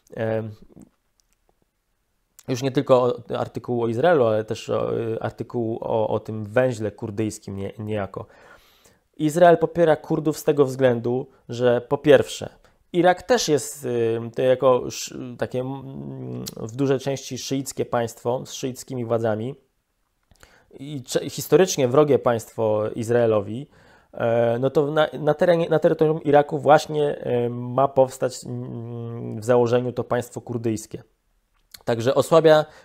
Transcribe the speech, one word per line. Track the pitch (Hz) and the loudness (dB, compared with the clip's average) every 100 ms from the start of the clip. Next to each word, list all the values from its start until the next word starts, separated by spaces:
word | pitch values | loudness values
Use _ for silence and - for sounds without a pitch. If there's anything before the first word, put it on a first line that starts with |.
| _ - | _ -8
E, | 110 110 110 107 - - - _ _ _ _ _ _ _ _ _ _ _ _ _ _ _ - | -4 -4 -6 -12 -20 -20 -20 _ _ _ _ _ _ _ _ _ _ _ _ _ _ _ -8
już | 127 | -4
nie | 131 | -2
tylko | 127 123 127 | -2 2 4
o, | 123 123 - 123 | 2 -2 -6 -6
artykułu | 120 - - 120 | -6 -8 -6 -4
o | 117 | -2
Izraelu, | 113 160 165 | 0 2 4
ale | 113 107 | 2 0
też | 110 113 - | -2 -8 -4
o, | 113 117 117 | -4 -2 -4
y, | 113 110 | -4 -6
artykułu | 110 - 117 123 113 113 | -8 -8 -10 -6 -6 -6
o, | - 113 107 | -4 -2 0
o | 107 | -2
tym | - 110 | -6 -10
węźle | 101 110 127 110 107 | -4 0 0 0 -6
kurdyjskim | - 117 104 110 - - 98 | -8 -10 -4 -6 -6 -12 -10
nie-, | 98 - | -10 -10
niejako. | 107 107 95 - - - - - _ _ _ _ _ - | -8 -6 -6 -10 -14 -20 -20 -20 _ _ _ _ _ -4
Izrael | 151 151 175 165 | -2 6 8 8
popiera | 160 170 165 151 | 4 2 2 2
Kurdów | - 160 156 151 | 0 -2 -2 -2
z | |
tego | - 143 | 0 2
względu, | 131 127 131 120 120 123 135 _ - | 2 4 2 2 -2 -4 -6 _ -12
że | 120 123 120 | 0 2 2
po | 120 143 | 0 0
pierwsze, | 151 143 - - - _ _ _ _ | 6 6 6 -6 -12 _ _ _ _
Irak | 175 175 180 | 2 2 2
też | - 240 - | 2 0 2
jest, | 147 - - | 0 -2 -10
y, | 127 120 113 113 117 | -4 -2 0 -2 -6
to | 113 | -2
jako | 131 127 135 123 135 | 2 4 4 2 0
sz-, | - - 135 131 120 | -8 -10 -10 -12 -8
takie, | 117 127 | -6 -6
mm, | 131 135 135 139 139 135 127 123 127 - | -6 -8 -12 -14 -14 -12 -12 -10 -12 -12
w | 117 120 | -10 -2
dużej | 139 131 | 0 0
części | 139 135 - 123 | -2 -6 -8 -12
szyickie | - 135 135 - | -6 -6 -6 -6
państwo | 123 123 117 - 120 131 - | -2 -2 -4 -6 -4 -4 -6
z | |
szyickimi | - 135 127 - 131 | -10 -10 -10 -10 -8
władzami | 117 117 113 110 117 147 _ _ _ _ _ _ _ _ _ _ _ - | -4 -2 0 -2 -6 -10 _ _ _ _ _ _ _ _ _ _ _ -18
i | 135 147 | -12 -12
cze-, | 123 - - | -4 -4 -4
historycznie | - - 151 180 - 127 | -8 2 4 4 2 2
wrogie | 143 151 123 | 4 4 4
państwo | 127 117 - - 110 107 107 | 2 0 -4 -4 0 0 -2
Izraelowi, | - 110 120 117 107 98 110 143 _ _ _ _ | -4 0 2 4 2 0 -8 -12 _ _ _ _
e, | - 117 117 117 117 | -4 0 2 2 2
no | 135 | 0
to | 160 143 | 0 0
na, | 156 156 - | 2 0 0
na | 147 | -2
terenie, | 151 180 170 165 | 0 2 2 2
na | 156 | 2
terytorium | 170 160 156 160 | 2 2 0 0
Iraku | - 147 147 151 | 4 4 4 0
właśnie, | 131 151 - 151 147 - | 4 4 4 -2 -2 -4
e, | 135 123 120 | -4 -2 -2
ma | 120 123 123 135 | -6 -6 0 0
powstać, | - 131 - 127 - | 2 2 0 -6 -6
mm, | - 123 127 120 117 120 117 117 120 113 | -12 -10 -10 -12 -12 -12 -12 -10 -10 -8
w | |
założeniu | 107 123 120 123 123 | 2 4 4 2 -2
to | 120 | -6
państwo | 113 123 117 - | -4 -4 -6 -12
kurdyjskie. | - 117 117 110 - - - _ _ _ _ _ _ - | -8 -6 -4 -4 -6 -16 -18 _ _ _ _ _ _ -14
Także | - 117 113 | -4 -2 0
osłabia, | 147 127 165 160 156 151 - | 2 4 6 8 6 4 -8